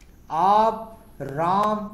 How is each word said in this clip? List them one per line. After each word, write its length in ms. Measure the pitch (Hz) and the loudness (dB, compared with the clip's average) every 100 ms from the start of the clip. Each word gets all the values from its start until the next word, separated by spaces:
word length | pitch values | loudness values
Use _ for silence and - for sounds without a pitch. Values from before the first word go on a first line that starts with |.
| - - - | -20 -20 -6
आप 680 | 156 185 214 220 214 - - - - | 0 4 4 2 0 -8 -18 -20 -12
राम, 680 | 135 139 170 196 214 208 202 | -8 -4 0 2 0 -2 -6